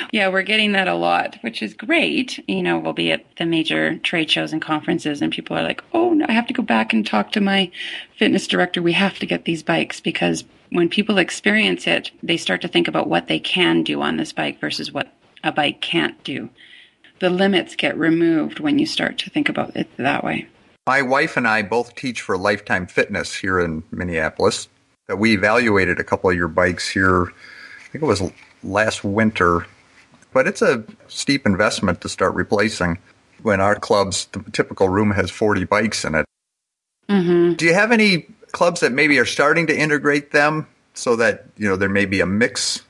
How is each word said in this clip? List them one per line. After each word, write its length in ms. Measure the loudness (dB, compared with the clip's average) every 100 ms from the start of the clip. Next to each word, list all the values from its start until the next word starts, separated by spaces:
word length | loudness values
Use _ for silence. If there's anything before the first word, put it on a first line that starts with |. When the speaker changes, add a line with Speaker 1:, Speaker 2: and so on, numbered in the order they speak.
| -2
Speaker 1:
Yeah, 160 | 0 2
we're 140 | 0
getting 300 | 0 2 2
that 160 | 2 0
a 60 |
lot, 440 | 0 2 2 0 -6
which 220 | -8 -6
is 120 | -10
great. 680 | -8 -2 0 2 -2 -4 -8 -4
You 140 | -2
know, 160 | 0 -2
we'll 140 | -2
be 200 | -2 -2
at 120 | -2 -6 -6
the 100 | 0
major 500 | 0 0 0 -2 -2
trade 320 | -4 -2 0
shows 220 | -2 -2
and 80 | -4
conferences, 600 | -2 -4 -2 -2 -2 -4
and 100 | -4
people 240 | -4 -4 -4
are 60 |
like, 200 | -2 -6 -4
"Oh, 180 | 0 2
no, 140 | 2 2
I 40 |
have 140 | 0 0
to 40 |
go 80 | -4
back 300 | 0 0 2
and 140 | 0 0
talk 260 | -2 0
to 80 | 0
my 300 | 2 2 -2 -6 -12 -12 -12 0
fitness 300 | 2 2 0
director. 360 | 0 0 0
We 100 | 0
have 260 | 2 0 -2
to 60 | -4
get 180 | -4
these 180 | -4 -6
bikes," 380 | -2 -2 -2 -6
because 440 | -6 -2 -2 -2 -8 _ -6
when 180 | 0 2
people 300 | 0 0 0
experience 680 | 0 -2 0 2 0 -2 -2
it, 240 | -2 -4 -10
they 140 | -4 -4
start 240 | -2 -4
to 60 | 0
think 200 | 0 2
about 200 | 0 0
what 200 | -2 -2
they 100 | -4
can 440 | -2 0 2 2
do 200 | 0 -2
on 140 | -2 -4
this 160 | -6
bike 280 | -4 -6 -6
versus 320 | -8 -6 -6
what 220 | -6 -8 _ _ -8
a 80 | -4
bike 280 | -2 -2 -2
can't 420 | -4 -2 -2 -6
do. 260 | -10 -10 -10 _ -20 -20 -20 _ -20 -4
The 100 | -2
limits 440 | 2 2 2 -2 -4
get 200 | -4 0
removed 640 | 2 4 4 2 -2 -4
when 180 | -2 0
you 80 | 0
start 300 | -2 -4 -4
to 120 | -6
think 180 | -2 -2
about 280 | -2 -4 -6
it 120 | -8 -4
that 280 | -2 -2
way. 220 | -4 -6 -8 _ _ _ 0
Speaker 2:
My 160 | 0
wife 340 | 2 2 2 0
and 100 | 2
I 160 | 0
both 320 | 0 -2 -2
teach 260 | -8 -8 -8
for 160 | -4 0
Lifetime 500 | 2 0 0 -2 0
Fitness 480 | -2 0 -2 -6
here 260 | -6 0 0
in 220 | 0 -2 -8
Minneapolis. 800 | -8 -4 -2 -2 2 0 0 -10 _ _ _ -10
That 80 | 0
we 140 | 2
evaluated 680 | 4 4 2 4 2 2 0
a 40 |
couple 260 | -2 0 0
of 60 | 0
your 120 | 0
bikes 400 | 2 0 0 -4
here, 340 | 0 2 2
I 640 | 0 -6 -20 -20 -20 -20 -14
think 120 | -6
it 40 | -2
was 140 | -2
l-, 100 | -4 -10 -20 _
last 400 | -4 0 0 -2
winter. 600 | -4 0 0 2 2 2 -2 -20 _ _ _ _ _
But 140 | 0 0
it's 160 | 0
a 220 | 0 0 -4 -20 -16
steep 360 | -8 -4 0
investment 560 | 0 2 0 2 -2 -2
to 80 | -6
start 260 | -2 0
replacing 640 | 0 -2 0 0 0 -2 -2 _ _ _ _
when 180 | 0 2
our 140 | 2
clubs, 520 | 2 0 0 0 -4 -8
the 100 | -12 -8
typical 360 | -4 -4 0 2
room 220 | 2 2
has 200 | 2 -2
forty 340 | 0 0 2
bikes 400 | 2 0 0 -2 -2
in 80 |
it. 100 | -2 -2 _ _ _ _ _ _ _ 0
Speaker 1:
Mm-hmm. 440 | 2 4 4 4
Speaker 2:
Do 120 | 2 2
you 80 |
have 180 | 4 4
any 340 | 4 4 2 -4 -20 -12
clubs 280 | 0 2 2
that 120 | 0
maybe 260 | 2 4 4
are 80 | 2
starting 400 | 2 4 4 2
to 120 | 0
integrate 520 | 0 2 2 0 2
them 360 | 2 2 0 -8 _ _
so 220 | -6 -2 2
that, 280 | 2 0 -10 -4
you 100 | -2
know, 80 | 0
there 120 | 2
may 160 | 2 0
be 140 | 0
a 60 | 0
mix 560 | 2 0 -2 -6 -6